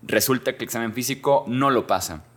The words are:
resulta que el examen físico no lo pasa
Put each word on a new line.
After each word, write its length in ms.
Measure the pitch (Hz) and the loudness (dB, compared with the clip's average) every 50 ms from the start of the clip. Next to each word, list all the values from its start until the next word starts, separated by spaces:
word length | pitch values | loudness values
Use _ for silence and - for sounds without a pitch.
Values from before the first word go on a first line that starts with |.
resulta 500 | - - - 110 104 - 131 123 - 135 | -4 2 2 2 4 2 0 0 0 -4
que 60 | 123 - | -4 -4
el 60 | 113 | -8
examen 280 | 98 - 120 117 113 | -8 -4 -4 -4 -4
físico 520 | 107 127 123 123 139 139 - 147 143 - - | -4 -4 -4 -4 -6 -2 2 2 2 2 2
no 240 | - 120 127 139 139 | 0 -2 0 2 4
lo 160 | 131 117 95 | 2 2 2
pasa 380 | - 98 92 - - 85 78 - - _ | 2 0 -2 -2 -6 -10 -12 -14 -20 _